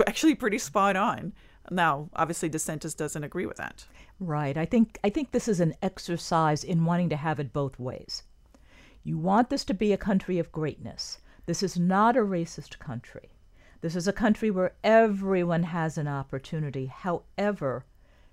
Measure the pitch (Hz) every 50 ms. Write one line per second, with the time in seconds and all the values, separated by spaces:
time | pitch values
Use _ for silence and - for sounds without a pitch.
0 | 214 196 - - - 320 277 - 254 254 - 262 - - - 214 196 202 196 190
1 | 202 233 156 - - 165 - - - - - - - - 175 185 175 160 143 143
2 | 151 - - - 165 156 170 - - 165 147 156 - - 160 147 - 160 151 -
3 | 160 147 - 160 147 139 - - - - - - - - - - - - - -
4 | - - - - 190 170 151 151 147 139 139 160 165 - - 233 226 - - -
5 | - 208 202 320 294 - - 247 - 233 208 165 175 160 151 - - 190 - -
6 | - - 170 165 - - 180 165 160 156 151 147 - - 180 165 165 165 175 175
7 | 180 165 151 151 143 165 151 127 147 123 - 151 139 135 - - 127 127 - -
8 | - - - - - - - - - _ _ - - - - - - - - -
9 | - 156 160 160 156 185 196 220 254 - 277 277 - - 233 185 220 208 196 185
10 | - 175 180 190 - - 185 175 160 - - 160 156 147 - - - 110 - -
11 | - - - - - - - - - - 170 - 202 180 - 175 170 180 185 196
12 | 214 233 240 262 214 202 190 175 170 165 - - 147 - - - - 147 120 120
13 | - - - - - - - - _ - - - - - - - - 165 160 180
14 | 170 202 196 - 202 208 214 - 226 220 202 185 185 180 - - - 208 220 226
15 | 226 220 208 196 196 190 190 185 175 170 170 160 170 165 170 175 160 160 156 165
16 | 151 147 143 139 131 - - 135 - - - 160 151 143 131 135 131 131 131 -
17 | - 190 175 - - - - - 202 208 202 - 156 135 123 120 - - _ -
18 | - _ - - - -